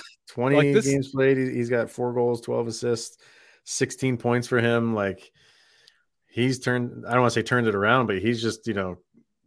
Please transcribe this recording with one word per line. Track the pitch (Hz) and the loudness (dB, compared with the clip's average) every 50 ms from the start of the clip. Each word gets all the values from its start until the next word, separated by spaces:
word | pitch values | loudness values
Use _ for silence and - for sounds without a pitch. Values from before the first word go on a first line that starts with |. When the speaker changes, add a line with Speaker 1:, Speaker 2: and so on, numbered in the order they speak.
| - - _ _ _ - | -16 -18 _ _ _ -16
Speaker 1:
Twenty | - - 120 131 143 | -6 -2 0 2 4
Speaker 2:
Like | 143 147 143 143 | 4 4 4 4
this | 220 - | 2 2
Speaker 1:
games | 139 139 139 127 135 | 2 0 0 -2 -4
played. | - 135 135 135 139 | -2 2 4 4 4
He, | 131 131 127 | 2 0 -2
he's | 127 120 120 117 | -2 -4 -2 0
got | 123 117 113 107 | 0 -2 -2 -2
four | - - 123 123 120 | -4 -6 -4 -4 0
goals, | 123 120 120 120 117 | 0 0 0 0 -2
twelve | 120 - 123 120 117 117 | -4 -4 -4 -4 -4 -4
assists, | 110 - - 120 117 113 - - - _ _ - _ _ _ _ _ _ _ | -6 -6 -2 -2 -2 -4 -4 -12 -16 _ _ -20 _ _ _ _ _ _ _
sixteen | - - - 135 127 - - - 131 127 | -12 -4 -2 -2 -4 -2 -4 -2 -2 -2
points | 117 - 123 120 123 120 - | -2 0 0 0 0 -2 0
for | 127 120 | 0 2
him. | 117 117 117 117 117 117 113 | 2 2 2 2 0 0 -2
Like, | 107 101 98 92 - - - _ _ _ _ _ _ _ _ _ _ _ - _ _ _ _ _ _ _ | 0 -2 -2 -4 -6 -14 -20 _ _ _ _ _ _ _ _ _ _ _ -20 _ _ _ _ _ _ _
he's | _ _ 113 120 131 131 123 | _ _ -2 -2 -2 -2 -2
turned, | - 131 123 123 120 123 123 117 113 | -2 -2 -2 0 -2 -4 -8 -12 -8
I | - 120 | 0 2
don't | 123 | 4
wanna | 127 120 117 | 4 4 2
say | 117 110 | 0 0
turned | - 127 123 117 | 2 0 2 2
it | 113 101 | 2 2
around, | 98 101 107 120 131 123 | 2 2 4 4 4 4
but | 104 101 92 | 2 0 0
he's | 95 113 120 113 | 0 0 -2 0
just, | 113 113 104 - - | -2 -4 -4 -4 -6
you | 113 107 | -6 -4
know, | 101 95 92 87 - _ _ _ _ _ _ _ _ _ | -4 -4 -4 -6 -12 _ _ _ _ _ _ _ _ _